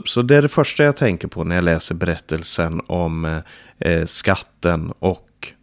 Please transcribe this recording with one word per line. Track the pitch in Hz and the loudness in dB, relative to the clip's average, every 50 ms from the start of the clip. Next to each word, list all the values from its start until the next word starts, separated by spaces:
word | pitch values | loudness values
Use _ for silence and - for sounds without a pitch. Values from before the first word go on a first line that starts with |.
| - | 2
så | - - 120 | -2 0 0
det | 123 127 143 | 4 6 6
är | 147 | 6
det | 143 | 6
första | 147 - 165 147 - - - 151 | 4 2 0 0 0 2 2 2
jag | 147 139 | 2 4
tänker | - 151 113 90 - - | 2 0 0 0 -2 -6
på | 80 - 87 82 | -8 -6 -6 -4
när | 82 87 | -2 0
jag | 90 87 | 2 2
läser | 85 82 80 - - 90 | 2 2 0 -2 -4 -4
berättelsen | 85 90 87 82 80 - - 80 78 85 - - - 85 80 82 80 - | -4 -2 -4 -4 -4 -6 -6 -6 -6 -4 -4 -2 -2 -2 -2 -4 -6 -6
om, | - - 87 85 82 80 82 82 80 80 78 - - - - - - _ _ | -4 -4 -2 -2 -2 -2 -2 -4 -4 -4 -6 -8 -12 -20 -20 -20 -20 _ _
eh, | - 85 85 82 80 | -2 0 0 0 0
skatten | 80 - - - 101 95 - - - _ _ - 90 85 80 80 82 - - | -2 -2 -2 2 2 0 0 -2 -10 _ _ 0 0 0 0 -4 -8 -8 -2
och | - 95 90 - _ _ _ _ - - - _ | -2 -2 -2 -2 _ _ _ _ -18 -18 -18 _